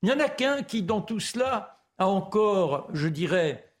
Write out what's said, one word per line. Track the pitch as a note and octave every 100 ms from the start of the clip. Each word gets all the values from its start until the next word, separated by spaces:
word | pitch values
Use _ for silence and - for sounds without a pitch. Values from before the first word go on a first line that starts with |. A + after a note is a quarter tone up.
Il | F#3
n'y | C#4
en |
a | C#4+
qu'un | - C4 C#4
qui, | C#4 A3+
dans | F3+ G#3+
tout | G#3 A3+
cela, | - A3+ B3+ B3 - - _ _
a | F#3+
encore, | G3 F#3+ G#3+ G#3+ G3 E3+ C#3 -
je | D#3 D3+
dirais | D3+ E3 F3+ D#3+ B2+ - _